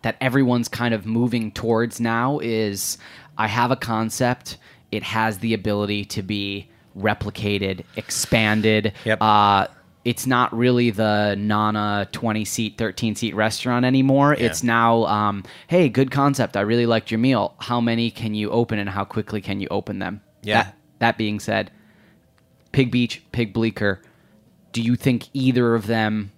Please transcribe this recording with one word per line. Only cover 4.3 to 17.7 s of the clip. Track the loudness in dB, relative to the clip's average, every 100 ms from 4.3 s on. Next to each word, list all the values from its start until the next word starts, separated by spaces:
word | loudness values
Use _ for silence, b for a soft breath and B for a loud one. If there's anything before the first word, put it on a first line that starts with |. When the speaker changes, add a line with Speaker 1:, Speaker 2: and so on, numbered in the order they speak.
| 0 -8 -18 b b _
Speaker 1:
It | -8
has | -4 0 0 -2
the | -2
ability | -2 0 -2 -2 -4 -4
to | -8
be | -4 -4 -4 -8 -12 b b -4
replicated, | -2 -2 -6 -6 -2 -2 -2 -6 -10
expanded." | -14 -8 -6 0 2 4 4 4 4 2 -4
Speaker 2:
Yep. | -4 2
Speaker 1:
Uh, | 4 6 6 4 0 -8 _ _
it's | -4 -2 0
not | 0 0 2
really | 2 4 2
the | 2 0 2 0 0
Nana | -2 0 0 0 -2 -2 -4
twenty | -4 -4 -2
seat, | -4 -4 -4 -4
thirteen | -6 -2 -4
seat | -2 -4 0
restaurant | -2 -2 -2 0
anymore. | 2 4 4 4 4 2
Speaker 2:
Yeah. | 0
Speaker 1:
It's | -2
now, | 0 2 4 4
um, | 2 0 0 -2 B B B
"Hey, | 2 2
good | 2 0
concept. | 2 2 2 0 0
I |
really | 0 2 2
liked | 0 0
your | 0
meal. | 2 2 -2 -6
How | -2